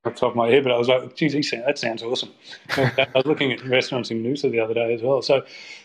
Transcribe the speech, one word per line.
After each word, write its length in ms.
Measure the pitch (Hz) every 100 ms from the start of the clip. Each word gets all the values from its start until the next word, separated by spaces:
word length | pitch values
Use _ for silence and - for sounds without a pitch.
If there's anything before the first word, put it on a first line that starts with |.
off 100 | 117
the 60 | -
top 100 | 123
of 60 | 117
my 120 | 117
head, 140 | 131
but 80 | 135
I 80 | 120
was 80 | 120
like, 300 | 127 127 -
"Geez, 160 | 156
he 100 | 139
sound-, 220 | 143 117 127
that 100 | -
sounds 280 | 120 113
awesome." 260 | 117 127 101 - -
<laughs> 200 | - -
I 380 | - 127 - 135 131
was 100 | 135
looking 240 | 147 139
at 160 | 113 131
restaurants 460 | 127 123 131 113
in 100 | 113
Noosa 260 | 117 143 131
the 120 | 117
other 140 | 110
day 200 | 117 117
as 80 | 117
well. 200 | 120 135
So, 200 | - 135 - - - -